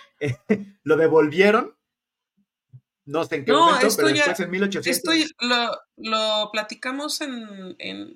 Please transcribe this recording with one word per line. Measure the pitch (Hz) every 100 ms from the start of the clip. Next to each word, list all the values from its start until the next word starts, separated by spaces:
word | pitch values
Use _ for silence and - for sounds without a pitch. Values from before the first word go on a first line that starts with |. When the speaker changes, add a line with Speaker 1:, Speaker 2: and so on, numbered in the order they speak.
| _ -
Speaker 1:
<laughs> | 147 123 - 202 - _
lo | 143 151
devolvieron, | 160 156 151 160 202 220 269 - _ _ _ _ _ _ _ _ _ - _ _ -
no | 151
sé | 160 151
en | -
qué |
Speaker 2:
No, | 277 330
Speaker 1:
momento, | 277 254
Speaker 2:
esto | 202
Speaker 1:
pero | 311
Speaker 2:
ya, | 302 294
Speaker 1:
después | -
en | 170
mil | 185
ochocientos. | 202 180 170 -
Speaker 2:
esto | - 320
ya | 302 -
lo, | 240 240 233 - _ - 214
lo | 220 220 214 214
platicamos | - 208 226 254 269 302 294
en, | 302 247 214 196 185 -
en, | 190 196 -